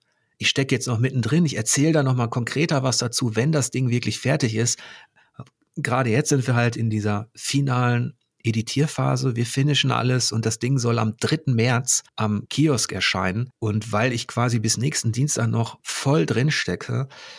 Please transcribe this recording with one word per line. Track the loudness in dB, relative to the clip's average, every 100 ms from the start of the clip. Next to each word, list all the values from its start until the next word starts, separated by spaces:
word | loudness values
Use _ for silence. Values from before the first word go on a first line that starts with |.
| _ _ _ _
ich | -2
stecke | 0 0
jetzt | 0 0
noch | 0
mittendrin. | 0 0 2 2 2
Ich | 0
erzähle | -2 2 2
da | 4
noch | 2 0
mal | 0
konkreter | -2 -2 -2 0 0
was | 0 0
dazu, | -2 -2 -2 0
wenn | 0
das | 0 0
Ding | -2 0
wirklich | 0 -2 -2
fertig | -2 0 0 0
ist. | 0 -2 -8 -20 -20 _ _ -20 -20 _ _ -6
Gerade | -2 0 2
jetzt | 2 2
sind | 0 2
wir |
halt | 2 2 0
in | 0
dieser | 0 0 -2 -4
finalen | -10 -2 0 0 2 2 2 -2 -6 _ _
Editierphase. | -2 -2 -2 -2 -2 0 0 0 0 -2
Wir | -2
finishen | 0 2 2 2
alles | 2 2 0 0
und | 0
das | -2 -2
Ding | 0 0
soll | 2 2
am | 0 -2
dritten | -2 0 0
März | 2 2 2 0 -2 -4 -4
am | -2 -2 -2
Kiosk | 2 2 2 -2
erscheinen. | -2 -2 0 0 -2 -4 -4
Und | -2 -2 0
weil | 0 0
ich | -2 -4
quasi | 0 2 2
bis | 0 0
nächsten | 0 0 -2
Dienstag | 0 0 0 0
noch | 0 -2 -6
voll | -10 -4 2 2 2
drin | 2 2
stecke | 0 -2 -4 -4 -4 -6 -10 -20